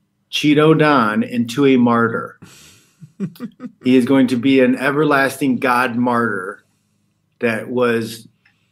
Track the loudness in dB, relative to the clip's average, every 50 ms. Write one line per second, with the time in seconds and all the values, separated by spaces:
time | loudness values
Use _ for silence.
0 | _ _ _ _ _ _ -6 -2 0 2 2 4 4 4 4 4 4 2 4 2
1 | 2 0 0 -2 -4 -4 -4 -4 -4 -4 -2 0 2 4 4 4 4 2 2 2
2 | 0 0 -2 -6 -8 -10 -16 -20 -20 -20 -20 -20 -20 -20 _ _ _ _ _ _
3 | -20 -20 _ -12 -12 -12 -12 -14 -16 -16 -16 -16 -20 -20 _ _ 0 2 2 2
4 | 2 2 2 2 2 2 0 -2 0 2 2 4 4 2 2 0 -2 -4 -2 0
5 | 0 0 2 0 0 -2 -2 -4 -2 -2 -2 -2 -2 0 0 0 0 -2 -2 -2
6 | -2 -2 0 -2 -2 -2 -4 -6 -10 -12 -14 -16 _ _ _ _ _ _ _ _
7 | _ _ _ _ _ _ _ -6 -4 -4 -4 -4 -6 -6 -4 -2 0 0 0 -2
8 | -4 -6 -10 -14 -20 -20 _ _ _ _ _ _ _ _